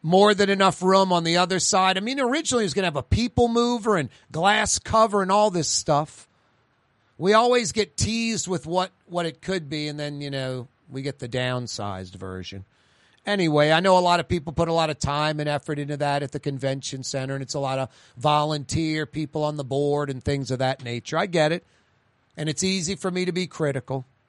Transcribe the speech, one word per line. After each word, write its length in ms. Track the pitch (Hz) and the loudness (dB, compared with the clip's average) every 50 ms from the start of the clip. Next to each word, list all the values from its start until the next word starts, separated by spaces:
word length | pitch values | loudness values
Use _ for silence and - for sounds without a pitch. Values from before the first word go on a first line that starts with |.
| - | 0
more 300 | 156 180 190 202 208 208 | 4 6 6 8 6 6
than 160 | 185 208 190 | 4 4 2
enough 320 | 196 190 196 190 165 - | 4 4 4 4 4 2
room 300 | 180 185 190 190 196 185 | 2 4 6 6 6 4
on 120 | 180 170 165 | 2 2 2
the 140 | 165 165 | 2 2
other 220 | 175 180 175 190 185 | 2 2 2 0 0
side. 380 | - - 214 190 185 190 185 | 0 2 2 4 4 2 2
I 40 | 190 | 0
mean, 180 | 202 233 269 285 | -2 -4 -2 -2
originally 440 | 262 240 262 320 320 - 254 240 220 | 0 0 0 0 0 0 0 0 0
it 40 | |
was 60 | 180 127 | 0 0
gonna 140 | 202 190 | 0 0
have 80 | 175 147 | 0 -2
a 80 | 143 - | -4 -2
people 440 | - - - 240 226 - - 240 | 0 0 0 0 0 2 2 2
mover 500 | 233 226 233 240 240 240 233 202 226 208 | 4 4 2 2 2 0 0 0 0 0
and 120 | 170 143 113 - _ _ _ | 0 0 -2 -8 _ _ _
glass 480 | - 156 170 196 208 214 214 196 - - | -4 0 2 2 4 4 2 0 -2 -4
cover 420 | - - - 226 220 226 196 202 | -2 0 4 4 4 4 4 0
and 100 | 190 185 | 2 2
all 180 | 196 208 214 214 | 4 4 4 4
this 180 | 175 175 147 | 2 0 0
stuff. 600 | - - - - - 151 143 156 - - - - _ _ _ _ _ _ _ _ _ _ _ _ _ _ _ _ _ _ | 0 -2 -2 0 2 2 0 0 -2 -8 -18 -20 _ _ _ _ _ _ _ _ _ _ _ _ _ _ _ _ _ _
We 160 | - 151 190 214 | -2 2 4 4
always 380 | 220 240 240 247 247 233 151 | 4 4 4 4 2 0 0
get 260 | - 220 - - _ | -2 -2 -2 -2 _
teased 500 | - - 202 226 233 226 226 226 180 - | -2 -2 -2 0 -2 -2 -2 -2 -4 -4
with 180 | 180 185 170 - | -4 -6 -6 -4
what, 260 | 160 170 185 185 185 - _ _ | -2 -2 -2 -2 -2 -6 _ _
what 180 | - 175 175 170 | -8 -4 -4 -4
it 160 | 165 135 - | -4 -6 -8
could 280 | - - 190 185 156 139 | -6 -6 -4 -4 -4 -6
be, 180 | 160 151 151 | -6 -6 -6
and 120 | 151 147 147 | -6 -6 -6
then, 220 | 147 147 147 143 | -8 -8 -8 -8
you 80 | 143 143 | -8 -6
know, 380 | 139 135 131 131 127 127 120 - _ _ _ - | -6 -4 -4 -4 -6 -8 -10 -12 _ _ _ -14
we 120 | 127 135 | -12 -8
get 180 | 135 143 131 - | -8 -8 -8 -8
the 100 | 135 117 | -8 -6
downsized 840 | 117 127 127 127 127 127 123 113 - - 104 101 95 95 95 90 95 | -4 -4 -2 -2 -2 -4 -6 -6 -8 -8 -6 -6 -8 -8 -10 -12 -14
version. 500 | 92 95 95 92 92 90 - - 95 95 - _ _ _ _ _ _ _ _ _ _ _ | -12 -12 -10 -10 -10 -10 -12 -14 -14 -16 -18 _ _ _ _ _ _ _ _ _ _ _
Anyway, 460 | 196 208 202 175 160 151 147 147 151 | -4 -2 0 2 2 4 4 4 4
I 100 | 156 165 | 4 4
know 160 | 180 190 185 | 6 6 4
a 20 | 180 | 6
lot 220 | 180 175 175 175 | 6 4 2 2
of 80 | 160 - | 2 -2
people 240 | 180 175 135 165 135 | -4 -4 -4 -4 -2
put 160 | - 170 165 | -2 0 0
a 40 | 165 | 2
lot 160 | 165 160 156 | 2 0 0
of 100 | 151 - | -2 -4
time 420 | - 139 143 147 151 156 151 151 | -4 -2 -2 0 0 0 -2 -2
and 80 | 151 147 | -2 -2
effort 300 | 147 143 - - 151 143 | -2 -2 -4 -6 -6 -6
into 180 | 143 143 147 | -6 -6 -4
that 260 | 139 147 143 143 143 143 | -2 -2 0 0 -2 -2
at 80 | 131 | -4
the 80 | - 143 | -8 -6
convention 640 | - 147 139 131 131 135 135 139 - - - 131 127 | -6 -6 -4 -4 -4 -4 -4 -4 -6 -8 -10 -8 -8
center, 300 | - - 135 131 131 139 | -6 -6 -6 -4 -4 -6
and 100 | 139 135 | -6 -8
it's 120 | - - | -6 -6
a 40 | 147 | -4
lot 180 | 139 131 135 | -4 -2 -2
of 120 | 135 131 123 - _ - _ _ | -2 -4 -6 -8 _ -20 _ _
volunteer 880 | - 120 151 151 151 147 151 156 147 139 - - 165 160 156 156 156 151 | -2 2 2 4 4 2 0 -2 -4 -4 -4 -2 -2 0 0 -2 -2 -4
people 380 | - - 156 156 139 - 156 151 | -4 -6 -6 -8 -6 -4 -2 -2
on 140 | 151 151 | -2 -2
the 80 | 147 139 | -4 -6
board 440 | 120 139 139 147 143 143 147 147 139 | -4 -2 0 0 2 0 0 -2 -4
and 140 | 135 127 - | -6 -6 -4
things 260 | 147 143 139 135 117 | -2 -2 -2 -2 -4
of 100 | 131 123 | -2 -2
that 240 | 131 127 131 - 127 | 0 -2 -2 -4 -6
nature. 340 | 120 120 120 - - 147 | -8 -8 -8 -8 -4 -2
I 80 | 160 196 | -2 -2
get 260 | 190 170 170 151 151 | 0 2 2 2 2
it. 140 | 165 - - _ _ _ _ _ _ _ _ _ _ _ _ _ _ | 0 -2 -6 _ _ _ _ _ _ _ _ _ _ _ _ _ _
And 100 | - 156 | -6 -4
it's 160 | 156 143 - 190 | -4 -2 -2 0
easy 320 | 190 190 190 165 165 196 | 0 0 0 -2 -4 -6
for 160 | - - 190 | -4 -4 -4
me 140 | 180 180 180 | -2 -2 -2
to 80 | 180 170 | -2 -2
be 140 | 185 185 | -2 -4
critical. 580 | - - - 160 143 131 135 - - 131 135 127 - _ _ _ | -4 -4 -2 -2 -2 -2 -4 -6 -6 -6 -6 -6 -10 _ _ _